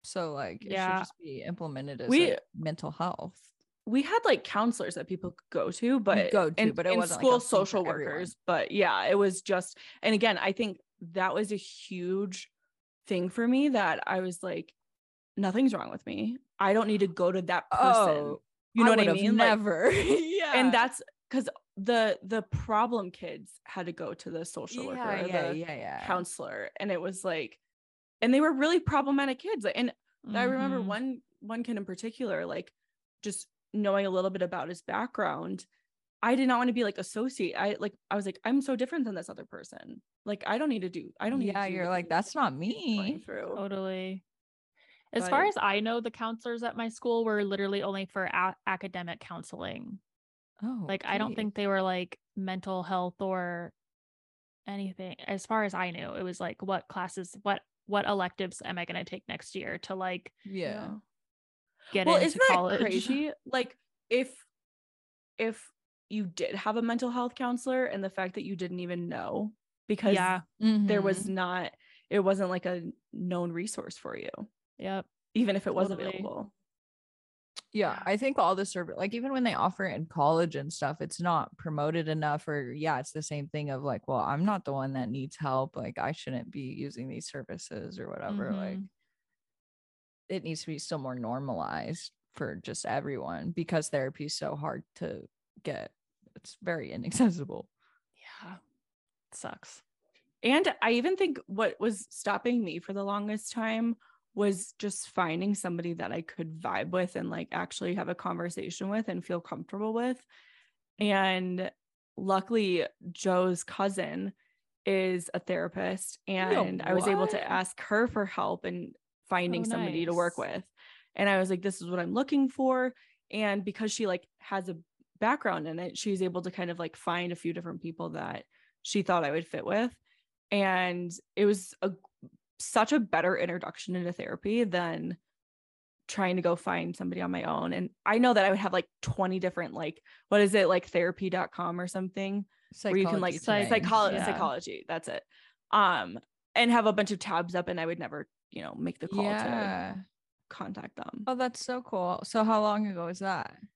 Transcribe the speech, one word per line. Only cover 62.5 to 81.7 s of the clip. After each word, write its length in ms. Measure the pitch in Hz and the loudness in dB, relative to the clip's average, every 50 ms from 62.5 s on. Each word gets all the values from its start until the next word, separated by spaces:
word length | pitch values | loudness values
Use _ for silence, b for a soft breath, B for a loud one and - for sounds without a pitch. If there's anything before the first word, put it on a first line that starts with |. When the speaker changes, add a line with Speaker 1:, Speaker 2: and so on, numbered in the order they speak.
Speaker 3:
that 80 | 480 - | 8 6
Speaker 2:
college?" 200 | - - - - | 4 2 2 2
Speaker 3:
crazy? 540 | - 208 185 - - - 262 277 302 302 - _ _ | 2 2 2 0 0 0 0 0 0 -2 -4 _ _
Like, 320 | - - 254 247 254 - _ _ _ _ _ _ _ | -2 -2 -2 -2 -2 -8 _ _ _ _ _ _ _
if, 360 | 226 247 262 262 - - - _ _ _ _ _ _ _ _ _ _ _ _ _ _ _ _ _ _ - | 0 0 0 0 -6 -20 -20 _ _ _ _ _ _ _ _ _ _ _ _ _ _ _ _ _ _ -2
if 340 | 220 226 220 - - - _ _ _ _ _ _ _ _ | -2 -2 -2 -6 -14 -20 _ _ _ _ _ _ _ _
you 160 | 208 214 202 | -4 -4 -4
did 280 | 175 165 - 165 - - | -4 -4 -4 -4 -4 -4
have 220 | 196 - 214 214 | -4 -2 -2 0
a 60 | 240 | 0
mental 280 | 233 233 233 240 254 240 | 0 0 0 0 -2 -2
health 240 | 240 247 240 247 240 | -2 -2 -4 -4 -4
counselor 520 | - 262 240 247 247 - 269 254 254 254 | -4 -2 -2 -2 -2 -2 0 0 0 0
and 180 | - - 196 190 | 0 -2 -4 -4
the 60 | 190 | -4
fact 240 | 190 - 190 185 185 | -4 -4 -4 -4 -4
that 100 | 214 - | -8 -6
you 120 | 180 196 | -6 -6
didn't 240 | 170 185 175 180 180 | -6 -6 -6 -6 -6
even 280 | 180 175 175 175 175 170 | -6 -4 -4 -4 -4 -6
know 460 | - - 87 - - - 208 214 - _ _ _ _ _ _ - | -6 -6 -6 -4 -4 -4 -4 -4 -8 _ _ _ _ _ _ -2
because 420 | 214 - - 202 202 190 180 185 | -2 2 4 4 6 6 4 4
Speaker 2:
Yeah. 120 | 185 180 - _ _ _ 214 220 220 214 202 196 | 2 0 -2 _ _ _ 4 4 6 6 6 6
Speaker 3:
there 140 | 208 202 | 4 4
was 240 | 196 196 190 190 202 | 4 4 2 2 0
Speaker 1:
Mm-hmm. 20 | 196 | -2
Speaker 3:
not, 460 | 190 190 185 175 180 185 170 - - b b b b b b b | 0 0 0 0 0 -2 -4 -4 -8 b b b b b b b
it 100 | - 202 | 2 4
wasn't, 300 | 190 190 196 196 196 180 | 6 4 4 4 2 0
like, 160 | 185 180 - | 0 -2 -2
a 260 | 185 180 175 165 175 - _ _ _ | -2 -4 -2 -4 -8 -10 _ _ _
known 400 | - - 180 180 180 175 175 175 | -8 -6 -4 -2 0 0 -2 -2
resource 460 | 165 170 185 220 - - - - - - | -2 -4 -4 -4 -6 -8 -8 -10 -14 -12
for 180 | - - - - | -10 -10 -10 -8
you. 120 | - - - - 208 - _ _ _ _ _ - | -8 -10 -8 -10 -12 -14 _ _ _ _ _ -10
Speaker 2:
Yep. 280 | - 190 190 190 - _ _ _ _ _ _ | -6 -4 -4 -6 -6 _ _ _ _ _ _
Speaker 3:
Even 220 | 220 247 202 190 | 2 4 4 2
if 100 | 196 - | 2 0
it 80 | 196 - | 0 2
was 160 | - 190 196 | 2 2 2
Speaker 2:
Totally. 0 | |
Speaker 3:
available. 640 | 190 - - 190 190 190 202 - - - 208 208 _ _ _ _ _ _ _ _ _ _ _ _ _ _ _ _ _ _ _ _ _ - _ _ | 0 -4 -4 -6 -6 -6 -8 -6 -6 -8 -8 -10 _ _ _ _ _ _ _ _ _ _ _ _ _ _ _ _ _ _ _ _ _ -20 _ _
Speaker 1:
Yeah, 240 | - 214 196 151 - | 0 0 0 0 0
Speaker 2:
Yeah. 100 | - - | -2 0
Speaker 1:
I 100 | 175 196 | 0 0
think 220 | 208 247 269 277 - | 2 0 0 2 4
all 160 | 196 170 190 | 4 4 4
the 100 | 190 196 | 2 -2
serv-, 240 | 190 - 185 170 165 - | -4 -2 -6 -6 -6 -4
like, 180 | - 185 208 220 | -4 -4 -4 -2
even 180 | 233 240 269 | -4 -4 -2
when 100 | 277 262 | 0 2
they 120 | 247 233 - | 2 2 2
offer 300 | - 123 185 180 - 190 | 2 2 2 2 0 -4
it 120 | 180 - | -4 -2
in 100 | 147 160 | -4 -6
college 480 | - - 165 143 147 160 165 175 165 - | -6 0 4 4 6 6 6 4 2 0
and 180 | 139 139 151 | -6 -6 -6
stuff, 280 | - - 151 135 151 - | -6 -4 -4 -4 -2 -4
it's 200 | - 165 - - | -8 -8 -6 -2
not 360 | 170 175 170 156 - - - - | 0 2 2 2 0 -2 -10 -12
promoted 480 | - 170 | -8 -4